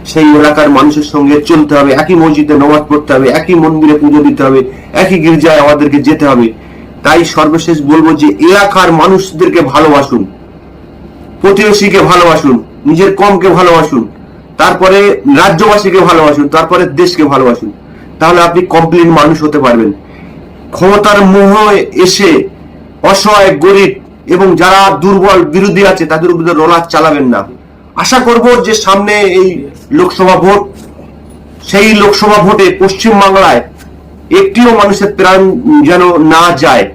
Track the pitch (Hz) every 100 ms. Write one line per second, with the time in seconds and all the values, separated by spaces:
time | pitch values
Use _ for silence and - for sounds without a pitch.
0 | - 160 151 147 151 147 147 139 147 147
1 | 147 147 143 147 147 160 147 147 139 139
2 | 156 175 160 151 147 147 143 151 147 147
3 | 147 131 131 160 170 175 156 156 151 147
4 | 143 151 143 123 135 135 123 - - -
5 | 185 185 156 160 160 156 143 147 147 143
6 | 139 156 147 123 113 - - - - -
7 | 139 165 165 160 151 165 160 156 139 160
8 | 160 156 - - 165 202 196 185 180 165
9 | 170 190 - 156 180 170 139 147 156 143
10 | 135 120 95 - - - - - - -
11 | - - - - 196 196 214 202 202 185
12 | 156 180 170 156 147 117 - - 143 160
13 | 196 196 202 190 185 170 180 165 156 131
14 | - - - - - - 170 175 185 196
15 | 202 - - 139 190 165 220 208 190 185
16 | 175 165 151 147 143 160 160 180 165 139
17 | 180 - 147 139 127 117 104 - - -
18 | - - 160 180 175 175 180 160 165 175
19 | 165 160 147 165 151 147 127 117 107 98
20 | - - - - - - - - 185 202
21 | 208 208 196 196 196 220 208 196 - -
22 | 185 - 190 151 - - - - - -
23 | - 190 208 190 190 139 175 196 180 -
24 | - - - 180 190 160 180 196 196 147
25 | 185 196 196 185 156 170 196 175 196 -
26 | 156 160 175 165 165 156 160 165 170 156
27 | 160 147 127 107 85 - - - - -
28 | 175 254 233 233 240 240 185 214 190 196
29 | 202 208 202 185 185 160 139 - - 147
30 | 180 - 185 180 175 202 - - - -
31 | - - - - - - - 196 220 208
32 | 202 202 208 208 196 208 185 - 190 -
33 | 226 208 196 190 190 120 - - - -
34 | - - - 175 190 233 240 220 202 196
35 | 196 - 185 190 190 123 147 147 143 180
36 | 175 170 156 160 175 135 151 127 98